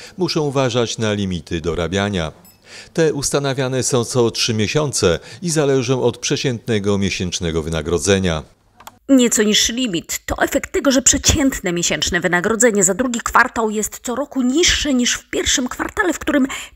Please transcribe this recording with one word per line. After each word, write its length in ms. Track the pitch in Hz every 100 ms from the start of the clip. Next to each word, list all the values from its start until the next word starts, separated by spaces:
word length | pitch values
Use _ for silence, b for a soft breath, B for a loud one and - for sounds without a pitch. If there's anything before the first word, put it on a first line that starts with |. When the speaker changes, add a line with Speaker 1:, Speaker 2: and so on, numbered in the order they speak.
| B B
Speaker 1:
muszą 240 | 180 170
uważać 560 | 147 135 131 120 113 -
na 160 | 110
limity 480 | 104 98 87 - 85
dorabiania. 720 | 82 80 82 98 101 95 78 - - _ B B B
Te 200 | - 160
ustanawiane 720 | 143 131 147 139 131 127 131
są 200 | 117 123
co 280 | 110 127 117
trzy 220 | - -
miesiące 680 | 110 104 147 151 - 95 82 B B
i 80 | 175
zależą 520 | 156 139 135 120 131
od 160 | 123 113
przeciętnego 800 | - 143 143 113 - 107 98 101
miesięcznego 640 | 98 - 90 - 85 80
wynagrodzenia. 840 | 78 80 78 85 78 98 92 80 - _ _ _ - - -
Speaker 2:
Nieco 340 | 262 240 -
niższy 300 | 214 196 -
limit 460 | 233 254 170 - - -
to 120 | -
efekt 340 | - 277 -
tego, 200 | 381 285
że 100 | 262
przeciętne 720 | 262 277 - 320 269 - 185
miesięczne 460 | 175 170 156 - 175
wynagrodzenie 640 | 180 175 190 226 240 202
za 100 | 196
drugi 280 | 185 254 233
kwartał 480 | - - 247 254 220
jest 300 | 214 202 -
co 120 | - 247
roku 260 | 285 269
niższe 520 | 247 277 349 - 294
niż 200 | 254 240
w 160 | - -
pierwszym 380 | - - - 254
kwartale, 460 | - 311 - 381
w 60 | -
którym 280 | - 294 262 B B